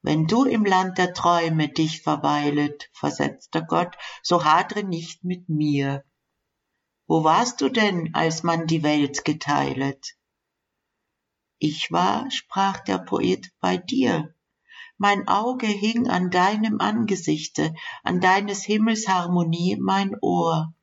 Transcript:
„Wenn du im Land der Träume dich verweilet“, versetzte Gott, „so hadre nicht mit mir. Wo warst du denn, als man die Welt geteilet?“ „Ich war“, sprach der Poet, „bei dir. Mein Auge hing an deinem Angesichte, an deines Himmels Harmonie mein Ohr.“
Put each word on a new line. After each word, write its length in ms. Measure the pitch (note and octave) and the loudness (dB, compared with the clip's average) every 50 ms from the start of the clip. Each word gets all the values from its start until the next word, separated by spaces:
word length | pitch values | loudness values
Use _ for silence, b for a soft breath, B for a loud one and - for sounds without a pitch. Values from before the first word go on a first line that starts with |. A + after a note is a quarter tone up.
„Wenn 240 | - - D#3 D#3 D#3+ | 0 2 2 2 2
du 180 | D#3+ A3 A#3+ C#4 | 2 4 4 4
im 200 | C4+ A#3+ A3 G#3 | 4 2 2 2
Land 320 | G3+ F#3 F#3 F#3 F#3 F3+ | 4 4 4 2 0 0
der 160 | F#3+ F#3 F3 | 0 -2 0
Träume 560 | F3 - - F3 F3 E3+ E3 E3 D#3+ D#3+ D3+ D3 | -2 0 2 2 4 4 2 2 2 0 0 0
dich 320 | - - D#3+ D#3+ D#3+ - | 0 0 0 0 -2 -4
verweilet“, 880 | - D3+ D3+ D3 D3 D3 D3 D3 D3 D3 C#3+ D3 D3 D3 D3 - - - _ | -2 -2 -2 0 0 0 0 0 0 0 0 0 -2 -2 -4 -10 -18 -20 _
versetzte 720 | - - D3 C#3+ - C#3+ C#3 C#3 - - _ - E3 D#3+ | -6 -6 -4 -2 -2 -2 -4 -4 -8 -20 _ -6 -6 -2
Gott, 320 | D#3+ E3 E3+ F3 F3 - B B B B B | 0 0 0 0 -2 -8 B B B B B
„so 240 | B - F3 F3 D#3 | B 0 0 2 4
hadre 360 | D3+ D#3 F3 F#3+ - - G#3 | 4 4 4 2 0 -4 -6
nicht 420 | G3+ F#3+ F3 E3 E3 - - _ - | -4 -4 -6 -6 -6 -10 -16 _ -6
mit 260 | F3+ F3+ F3+ F3+ - | -6 -6 -6 -4 -4
mir. 540 | D#3 D3+ D3+ D3+ C#3+ C#3 C#3 C#3 C#3 C#3 - _ _ _ _ _ _ _ _ _ _ _ _ _ _ _ _ _ _ _ _ | -2 0 0 2 2 0 0 -2 -4 -6 -8 _ _ _ _ _ _ _ _ _ _ _ _ _ _ _ _ _ _ _ _
Wo 160 | - D#3+ D#3+ | 0 0 2
warst 380 | D#3+ D#3 D#3+ G3 A#3+ B3 - - | 4 4 4 4 2 0 -2 -2
du 80 | C#4 C4 | -2 0
denn, 460 | B3+ A3+ G#3+ G3+ F#3 F3 D#3+ D#3+ D#3+ | 2 2 0 2 0 -2 -4 -4 -2
als 280 | E3+ E3 D#3+ D#3+ - | 0 0 0 -2 -2
man 240 | - E3+ E3 E3 E3 | -2 -2 -2 0 0
die 160 | E3 E3 D#3+ | 0 -2 0
Welt 440 | D3+ D3+ D3+ D3 D3 C#3 C#3+ - - | 2 0 2 2 0 0 -2 -4 -4
geteilet?“ 920 | - D3 D3+ - C#3 C#3+ C#3+ C#3 C#3 C3+ C3+ C3+ C#3 C#3 _ - - _ _ _ _ _ _ _ _ _ _ _ _ _ _ _ _ _ _ _ _ _ _ _ _ _ _ _ _ _ _ | -4 -4 -4 -2 -2 0 0 0 -2 -2 -2 -2 -4 -4 _ -14 -20 _ _ _ _ _ _ _ _ _ _ _ _ _ _ _ _ _ _ _ _ _ _ _ _ _ _ _ _ _ _
„Ich 340 | D#3 D#3 D#3 - - - | -4 -4 -2 -4 -8 -2
war“, 380 | E3+ E3+ F3+ F#3+ G#3 A3 B3 C#4 | 0 0 2 2 0 -2 -4 -6
sprach 500 | - - - _ - G3 G3 G3 F#3+ - | -8 -8 -10 _ -2 0 0 0 -2 -4
der 160 | - - - | -4 -4 -4
Poet, 560 | F#2 - - - - - F2+ - - - - _ _ | -4 -2 -4 -2 0 2 0 0 0 -4 -20 _ _
„bei 160 | - F2+ F#2 | -2 0 0
dir. 580 | F2+ - - - - B2+ A#2 F2+ D#2 D#3 D#3+ _ _ _ _ _ B B B B B B B B | -2 -4 -4 -2 0 2 2 2 0 -2 -6 _ _ _ _ _ B B B B B B B B
Mein 320 | _ G3+ G3+ G3+ G3 F#3+ - | _ 2 2 2 2 2 0
Auge 380 | F3+ G3+ A3 B3 B3+ B3+ A#3 | 0 2 2 0 -2 -2 0
hing 420 | G#3+ G3+ G3 G3 A3 A#3 A#3 B3 B3+ | -2 0 0 0 0 0 0 0 0
an 220 | - F3+ F3+ F3+ | 0 0 0 2
deinem 500 | F3+ F3+ F3+ G3 G#3+ G#3+ G#3+ A3 G#3+ - | 2 2 4 4 2 0 0 0 0 0
Angesichte, 960 | - G#3 G#3+ A3+ A3+ G3+ G3 F3 - D#3 D#3 D#3 D#3 - _ - D3+ D#3+ D#3+ B B B B B | 0 0 0 0 0 0 -2 -2 0 -2 -2 -2 -4 -8 _ -2 -2 -2 -4 B B B B B
an 200 | B - F3+ F3+ | B -2 0 2
deines 420 | F3+ F#3 F#3+ G3+ G#3 G3+ G3 G3 - | 4 4 4 4 2 -2 -6 -6 -2
Himmels 420 | - G#3+ G#3+ G#3+ A#3 A3+ G#3+ A3 | 0 2 2 4 2 2 0 0
Harmonie 680 | F#3+ F#3+ F3+ F3 E3+ F3 F3 E3+ E3 E3 E3+ F3 F3+ G3+ - | 0 0 0 0 0 0 2 2 0 0 0 0 0 0 0
mein 380 | F#3+ F#3+ F#3+ G3 G3 G3 G3+ G3+ | 0 0 0 0 0 -2 -4 -2
Ohr.“ 500 | - - F3 F3 E3+ E3 E3 D#3+ D#3+ D#3+ E3 _ | -2 0 0 2 2 2 0 0 -2 -4 -8 _